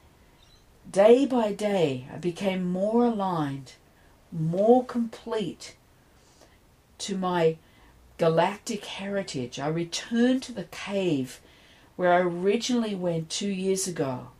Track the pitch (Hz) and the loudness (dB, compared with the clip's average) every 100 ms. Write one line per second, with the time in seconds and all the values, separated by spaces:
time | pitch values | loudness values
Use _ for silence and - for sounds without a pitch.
0 | _ _ _ _ _ - _ _ - 185 | _ _ _ _ _ -20 _ _ -4 4
1 | 208 247 277 254 220 202 208 202 156 131 | 8 8 6 2 0 -2 -2 2 0 -2
2 | 127 165 175 170 196 185 180 185 202 233 | -8 -8 -6 -4 -4 -2 -2 -2 0 2
3 | 240 220 190 170 147 139 135 - _ _ | 2 2 -2 -2 -2 -6 -12 -20 _ _
4 | _ _ _ 170 160 175 214 247 247 247 | _ _ _ -4 -2 2 4 4 4 -4
5 | 226 - - 220 190 - - - _ _ | -4 -8 -6 -4 -4 -8 -16 -20 _ _
6 | _ _ _ _ - _ _ _ _ - | _ _ _ _ -20 _ _ _ _ -14
7 | - 190 180 180 165 160 - _ - - | -8 -4 0 2 2 2 -8 _ -20 -20
8 | - - 165 160 175 208 - 202 - - | -20 0 2 4 2 -2 -8 -10 -10 -10
9 | 196 202 190 139 123 - 143 160 170 - | -6 -6 -4 -6 -8 -4 -4 -2 -4 -6
10 | - 233 247 262 254 226 170 - - 196 | -4 2 4 2 -2 -10 -12 -12 -6 -2
11 | 185 147 127 - - - - - _ - | 2 0 -2 -8 -20 -20 -20 -20 _ -2
12 | 180 175 180 170 190 233 233 247 220 196 | 4 4 2 0 0 0 0 0 -2 -2
13 | 180 165 160 - 202 190 190 190 190 170 | -2 -2 -4 -6 -4 -2 -2 -2 -2 -4
14 | 135 127 127 - | -4 -4 -10 -18